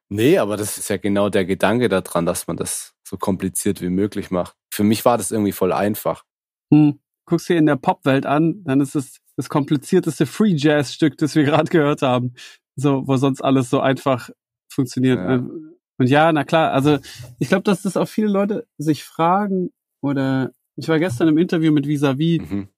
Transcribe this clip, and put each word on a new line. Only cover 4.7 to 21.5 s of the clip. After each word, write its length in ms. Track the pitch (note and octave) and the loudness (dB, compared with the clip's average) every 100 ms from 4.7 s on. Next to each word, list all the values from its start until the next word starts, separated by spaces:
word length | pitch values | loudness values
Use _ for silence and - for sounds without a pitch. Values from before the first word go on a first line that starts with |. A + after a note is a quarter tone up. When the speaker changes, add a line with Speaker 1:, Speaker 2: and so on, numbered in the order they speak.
| - | -2
Speaker 1:
mich 220 | G#2 A2 - | 0 2 2
war 120 | A#2+ | 2
das 140 | G2+ | 0
irgendwie 220 | A2 G2+ | -2 -2
voll 180 | F2+ F#2+ | 0 0
einfach. 520 | D2+ G2+ G#2+ E2 E2 _ _ _ _ _ | 0 -2 -2 -4 -6 _ _ _ _ _
Speaker 2:
Hm. 260 | D3+ D3+ C#3+ _ _ - | 4 6 2 _ _ -4
Guckst 220 | E3+ - | -4 0
dir 80 | F3 | 2
in 100 | D3+ | 2
der 120 | C#3 | 2
Popwelt 480 | - F#3 C#3+ C3+ - | 0 0 0 0 2
an, 360 | C#3+ E3 G3+ F3 | 0 0 -2 -2
dann 160 | C3+ | 0
ist 140 | C#3 D3+ | 0 -2
es 240 | C3 - _ - | -6 -12 _ -10
das 100 | C#3 | -4
komplizierteste 800 | D#3 C#3 D3 - F#3 E3+ - D3+ | -2 0 -2 0 0 0 -2 -4
Free-Jazz-Stück, 920 | - A3 E3 D3 D3 C3 - D#3+ - | 0 2 2 2 2 0 -2 -2 0
das 180 | D3+ D#3+ | -2 2
wir 80 | |
<laughs> 20 | C#3+ | 2
gerade 240 | D3+ D#3+ | 2 2
gehört 320 | E3+ C#3+ D3+ | 2 2 0
haben. 320 | C#3 B2+ B2 B2 - - _ - | 0 0 -2 -8 -18 -20 _ -2
So, 320 | C#3+ C3+ B2+ | 0 0 0
wo 80 | C3 | 0
sonst 260 | C#3 C3 | 2 0
alles 280 | - C3+ B2 | 0 0 2
so 100 | C#3 | 0
einfach 500 | C3+ C3 - B2+ - - _ _ _ | 0 0 0 -2 -4 -20 _ _ _
funktioniert. 500 | - C3 - B2+ B2+ | -4 -4 0 0 0
Speaker 1:
Ja. 160 | F#2 B2+ | 0 -2
Speaker 2:
Und 720 | - - - - _ - B2 | -4 -10 -18 -20 _ -2 2
ja, 240 | C#3+ D#3+ | 4 4
na 100 | D#3 | 2
klar, 300 | C3+ E3 D#3+ | 0 0 2
also 240 | C#3 C#3 D3 - - - - | 2 2 0 -2 -16 -20 -8
ich 80 | D#3 | -2
glaub, 160 | F#3+ | 0
dass 200 | G3+ F#3+ | 0 -2
das 120 | G3+ F#3+ | -2 -2
auch 120 | F#3 | -2
viele 180 | - G#3+ | -2 0
Leute 400 | G3 G3+ - - - | 0 0 -4 -8 -6
sich 280 | D3+ D3+ - | -2 -2 -4
fragen 640 | - E3 F#3+ G#3 F#3+ F3 - _ _ | -2 0 2 0 -2 -4 -8 _ _
oder 500 | C#3 C#3+ C3+ C3+ B2+ - _ - | -4 -2 0 0 -2 -8 _ -10
ich 140 | C#3 | -2
war 100 | D#3+ | 0
gestern 280 | F3+ B2 E3 | 0 0 2
im 80 | D#3 | 2
Interview 340 | F3+ | 2